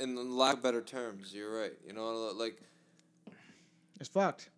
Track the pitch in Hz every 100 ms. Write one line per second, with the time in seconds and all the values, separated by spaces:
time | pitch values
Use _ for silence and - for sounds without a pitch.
0 | 131 123 123 127 131 131 127 120 117 131
1 | 117 98 95 101 104 110 104 - - 104
2 | 113 113 110 98 113 - - _ _ _
3 | _ _ - - - - - _ _ -
4 | 139 190 196 - -